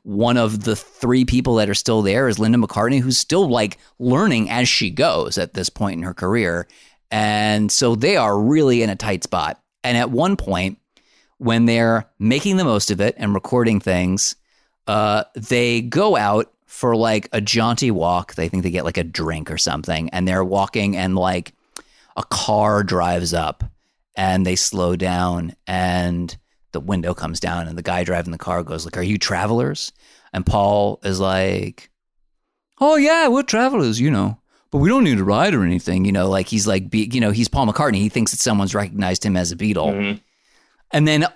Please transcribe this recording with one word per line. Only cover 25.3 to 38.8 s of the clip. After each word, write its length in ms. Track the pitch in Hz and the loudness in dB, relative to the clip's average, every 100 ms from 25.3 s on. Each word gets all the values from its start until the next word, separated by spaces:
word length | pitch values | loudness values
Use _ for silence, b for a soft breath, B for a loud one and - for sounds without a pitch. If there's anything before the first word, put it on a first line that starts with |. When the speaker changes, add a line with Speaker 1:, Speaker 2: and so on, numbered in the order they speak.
| 87 82 - - | -2 -6 -10 -6
Speaker 1:
and 680 | 92 90 90 87 87 87 - _ _ _ | -2 0 0 0 -2 -6 -10 _ _ _
the 80 | 80 | -8
window 340 | 80 95 85 | -4 -2 -2
comes 240 | 90 80 82 | -4 -6 -6
down 300 | 85 87 82 | -6 -6 -8
and 100 | 82 | -8
the 40 | |
guy 200 | 87 90 | -4 -4
driving 300 | 90 87 85 | -2 -4 -4
the 60 | 82 | -8
car 260 | - 87 | -6 -4
goes, 200 | 82 82 | -4 -8
like, 120 | 82 90 | -8 -6
"Are 60 | |
you 160 | 90 104 | -4 -2
travelers?" 760 | - 90 104 117 135 147 - - b b b | -2 -2 -2 -2 -2 -6 -10 -14 b b b
And 120 | 95 | -6
Paul 540 | 90 107 101 104 101 104 | 0 2 2 2 0 -2
is 160 | 98 92 | -4 -2
like, 720 | 95 95 95 95 98 - - _ _ _ _ _ _ _ _ - | 0 0 0 -2 -6 -12 -20 _ _ _ _ _ _ _ _ 0
"Oh, 160 | 294 311 | 4 4
yeah, 320 | 294 330 294 | 4 4 4
we're 140 | 254 | 2
travelers, 560 | 269 214 262 247 127 110 | 2 0 2 2 0 2
you 100 | 143 | 2
know, 280 | 113 98 113 _ _ _ | 2 0 -4 _ _ _
but 60 | 143 | 2
we 100 | 160 | 4
don't 160 | 262 | 4
need 160 | 190 110 | 4 4
a 40 | |
ride 300 | 95 107 190 | 2 2 2
or 80 | 139 | 2
anything." 420 | 90 85 - 92 | 2 0 0 0
You 60 | 98 | 2
know, 180 | 98 92 | 2 2
like, 200 | 95 92 | 0 0
he's 180 | 110 101 | -2 0
like, 240 | 95 95 | -2 -2
be-, 180 | 110 107 | -2 0
you 80 | 123 | 0
know, 100 | 107 | 0
he's 160 | 104 117 | 0 0
Paul 220 | 139 117 | 0 0
McCartney. 280 | - 147 98 | 0 0 2
He 100 | 104 | 0
thinks 240 | 127 110 | 0 -2
that 80 | - | -2
someone's 340 | 123 104 98 | 0 0 0
recognized 500 | 101 | -2